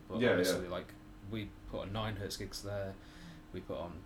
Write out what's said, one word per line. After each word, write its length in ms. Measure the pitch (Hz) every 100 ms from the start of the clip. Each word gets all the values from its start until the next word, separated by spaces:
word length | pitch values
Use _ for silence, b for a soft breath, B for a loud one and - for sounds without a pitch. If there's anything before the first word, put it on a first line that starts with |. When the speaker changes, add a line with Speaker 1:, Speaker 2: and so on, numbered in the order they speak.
| -
Speaker 1:
but 120 | 110
Speaker 2:
Yeah, 80 | 120
yeah. 40 | 90
Speaker 1:
honestly, 320 | 92 90 87
like, 260 | 90 - - - - 98
we 180 | 110 101 - -
put 100 | -
on 100 | 92
Nine 260 | 110 107 98
Hertz 200 | 98 -
gigs 240 | 98 -
there, 320 | 101 101 95 95 B B B B -
we 100 | 92
put 160 | - 73
on 160 | 87 85